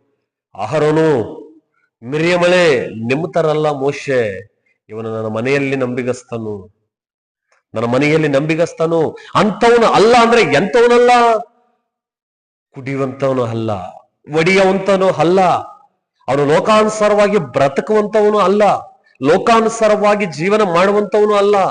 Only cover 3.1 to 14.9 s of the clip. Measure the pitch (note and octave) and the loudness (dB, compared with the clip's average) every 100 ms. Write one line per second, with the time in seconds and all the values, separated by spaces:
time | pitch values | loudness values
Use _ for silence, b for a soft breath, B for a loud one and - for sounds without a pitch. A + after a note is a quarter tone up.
3.1 | C3 E3 E3+ D#3 D3+ D3+ C#3+ C#3 C#3+ - | -4 -2 -2 -2 0 -2 -2 -4 -6 -4
4.1 | B2+ A2 F#2 G2 _ _ _ - G#2+ A2 | -2 -2 -6 -16 _ _ _ -18 -12 -8
5.1 | A2+ A2 A2 B2 C#3 C#3 C3+ B2 B2 B2 | -6 -6 -4 -2 -2 -2 -4 -4 -4 -6
6.1 | A#2+ - A#2 A2 G#2 F#2+ _ _ _ _ | -8 -10 -12 -10 -12 -16 _ _ _ _
7.1 | _ _ _ _ _ _ A2+ A#2 B2+ D3 | _ _ _ _ _ _ -6 -2 0 0
8.1 | D#3 D3+ C#3 D3+ D#3+ E3+ - E3 E3 C#3+ | 0 0 0 -2 -2 -2 -2 -2 0 -2
9.1 | - B - G#3 F#3 A#3 A#3+ A3 D3 G#3+ | -4 B -2 -2 2 2 4 4 4 4
10.1 | A#3+ A3+ A#3 E3 C#3 F#3+ A#3+ A#3+ A#3+ A#3+ | 4 4 2 2 0 0 2 4 4 4
11.1 | B3 A#3 A3 - _ _ _ _ _ _ | 4 4 0 -4 _ _ _ _ _ _
12.1 | _ _ _ _ _ _ - C3 C3+ C3+ | _ _ _ _ _ _ -16 -10 -6 -6
13.1 | C3 C3+ C3 A#2 A2+ A2+ G2 F2+ - _ | -4 -2 -2 -4 -4 -6 -6 -8 -18 _
14.1 | _ - D#3 E3+ F#3+ F#3+ F#3+ - | _ -6 -2 0 2 2 0 0